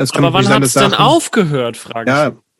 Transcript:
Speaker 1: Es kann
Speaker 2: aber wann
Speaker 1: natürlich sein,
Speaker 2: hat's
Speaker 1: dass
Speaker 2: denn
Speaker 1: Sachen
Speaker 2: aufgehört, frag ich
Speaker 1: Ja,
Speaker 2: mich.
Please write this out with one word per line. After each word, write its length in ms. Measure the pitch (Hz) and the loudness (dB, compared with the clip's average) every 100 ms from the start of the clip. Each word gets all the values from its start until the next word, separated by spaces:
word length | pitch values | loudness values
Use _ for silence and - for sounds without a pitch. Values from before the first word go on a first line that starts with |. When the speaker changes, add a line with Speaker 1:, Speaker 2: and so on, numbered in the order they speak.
Speaker 1:
Es 100 | 135 | 0
kann 140 | - 156 | 0 0
Speaker 2:
aber 80 | |
wann 100 | 175 | 2
Speaker 1:
natürlich 60 | 196 | 2
sein, 120 | 214 | 2
Speaker 2:
hat's 100 | - | 2
Speaker 1:
dass 100 | - | 2
Speaker 2:
denn 80 | 202 | 0
Speaker 1:
Sachen 140 | 196 214 | 2 2
Speaker 2:
aufgehört, 720 | 330 - 233 180 143 120 117 | 2 0 -2 -2 -2 -4 -6
frag 280 | - 117 113 | -12 -8 -2
ich 80 | |
Speaker 1:
Ja, 160 | 139 147 | 0 -2
Speaker 2:
mich. 80 | - _ _ | -4 _ _